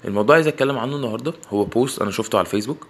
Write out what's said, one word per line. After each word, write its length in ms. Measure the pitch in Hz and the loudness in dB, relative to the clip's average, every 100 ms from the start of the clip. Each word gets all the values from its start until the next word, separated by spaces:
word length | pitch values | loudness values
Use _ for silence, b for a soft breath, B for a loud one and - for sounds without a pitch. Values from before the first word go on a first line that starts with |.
الموضوع 300 | - 101 107 | -4 -2 6
عايز 120 | 156 156 | 6 6
اتكلم 320 | 147 135 135 | 0 0 0
عنه 180 | 123 143 | -4 -4
النهارده 360 | 127 110 139 170 - | -4 -6 -6 -10 -6
هو 160 | 101 | -2
بوست 380 | 98 113 135 - | 0 0 0 0
انا 80 | 101 | -4
شفته 280 | 98 110 104 | -4 0 0
على 80 | 87 | 2
الفيسبوك. 400 | 104 107 156 - | -2 -4 -8 -12